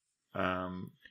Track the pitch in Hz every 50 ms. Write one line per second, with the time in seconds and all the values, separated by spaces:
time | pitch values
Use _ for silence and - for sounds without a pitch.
0 | _ _ _ _ _ _ - 98 92 92 92 92 92 92 92 92 101 120 - _
1 | - -